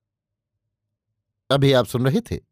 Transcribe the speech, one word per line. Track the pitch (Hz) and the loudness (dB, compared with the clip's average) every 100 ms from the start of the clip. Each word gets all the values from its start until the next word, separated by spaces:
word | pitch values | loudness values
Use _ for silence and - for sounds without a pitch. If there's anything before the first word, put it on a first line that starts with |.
| _ _ _ _ _ _ _ _ _ _ _ _ _ _ - | _ _ _ _ _ _ _ _ _ _ _ _ _ _ -4
अभी | 139 139 | 0 2
आप | 131 113 | 2 0
सुन | 120 131 | -2 -2
रहे | 196 | -2
थे | 233 - _ | -4 -12 _